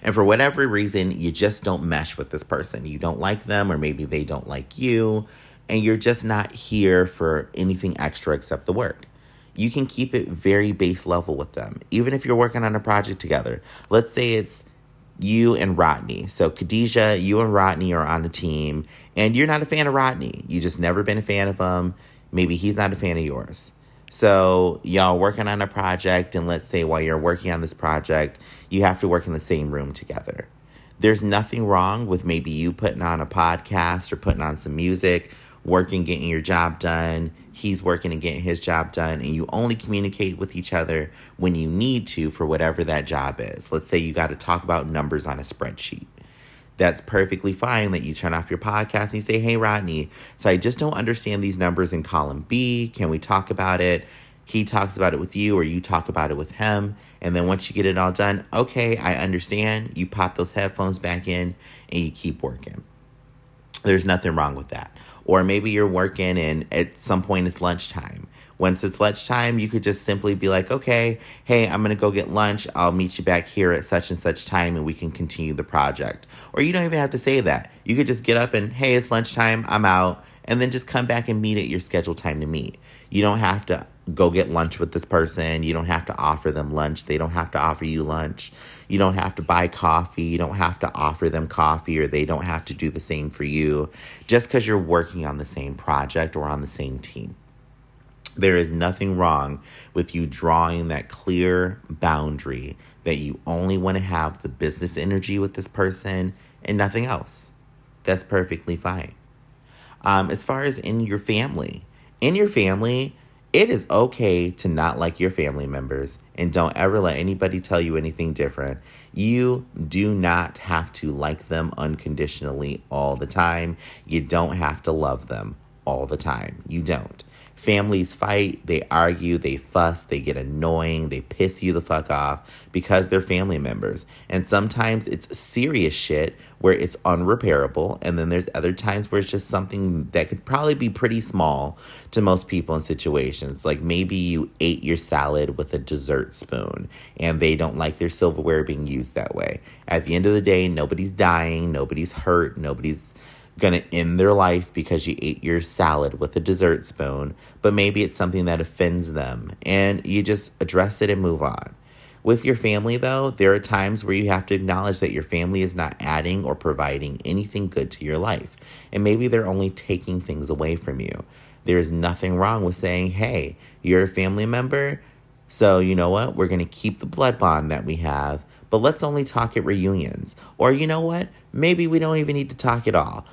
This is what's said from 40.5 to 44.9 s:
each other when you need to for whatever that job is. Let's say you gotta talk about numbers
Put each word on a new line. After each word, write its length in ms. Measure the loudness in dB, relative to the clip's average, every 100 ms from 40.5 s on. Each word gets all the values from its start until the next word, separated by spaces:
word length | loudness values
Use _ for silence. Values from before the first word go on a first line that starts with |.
each 180 | -8 -4
other 380 | -2 0 -2 -4 -12 -20 -2
when 180 | 0
you 120 | 0 0
need 400 | 0 0 0 -2
to 240 | -4 -4
for 140 | -2
whatever 380 | -2 2 0 0
that 200 | -2 -2
job 340 | -2 -2 -2 -6
is. 320 | -10 -10 -6
Let's 160 | -4 0
say 100 | 0
you 140 | 0
gotta 240 | -2 -2
talk 280 | -4 -2 -2
about 240 | 0 -2
numbers 400 | 0